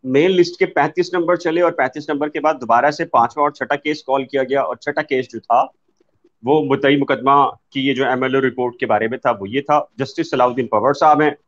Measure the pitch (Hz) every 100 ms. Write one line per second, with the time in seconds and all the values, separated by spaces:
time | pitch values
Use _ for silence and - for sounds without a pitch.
0 | 131 131 170 185 175 - 185 - 151 180
1 | 180 185 170 175 175 160 175 170 131 156
2 | 147 147 151 156 147 147 120 117 139 147
3 | 165 127 117 151 147 143 123 143 151 151
4 | - 135 127 139 127 139 123 120 - 147
5 | 151 131 123 113 _ 120 - _ _ _
6 | _ _ _ _ 117 151 139 139 139 143
7 | 139 131 127 139 135 - _ 135 135 127
8 | 135 127 131 135 131 120 123 123 120 107
9 | 110 123 127 110 98 127 143 147 143 -
10 | 135 - 165 139 123 123 117 107 120 143
11 | 156 147 151 -